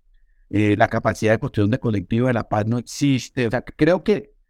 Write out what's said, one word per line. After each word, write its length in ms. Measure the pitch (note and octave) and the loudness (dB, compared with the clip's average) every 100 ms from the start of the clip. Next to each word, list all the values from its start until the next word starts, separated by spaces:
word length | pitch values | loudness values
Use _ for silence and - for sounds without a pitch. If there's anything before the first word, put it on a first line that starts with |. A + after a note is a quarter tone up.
| _ _ _ _ - | _ _ _ _ -4
eh, 260 | G2+ G#2 G#2 | 0 2 2
la 100 | A2+ | 2
capacidad 460 | A2+ A2+ G2 G#2+ | 0 -2 0 0
de 60 | A2 | 0
construcción 300 | C3+ - G#2 | 0 0 0
de 100 | B2 | 0
colectivo 460 | A#2+ G2+ F2+ A#2 B2+ | -2 -4 -2 0 0
de 80 | |
la 160 | A#2 - | -2 -2
paz 160 | G#2+ G#2+ | -2 -2
no 140 | A#2+ | -4
existe. 680 | - - C#3+ C3 - - A#2 | -6 -2 0 0 -2 -4 -2
O 40 | |
sea, 100 | B2 | -2
creo 420 | - - D3+ F#3 | -6 0 2 2
que 300 | - G3 - _ | 0 -2 -4 _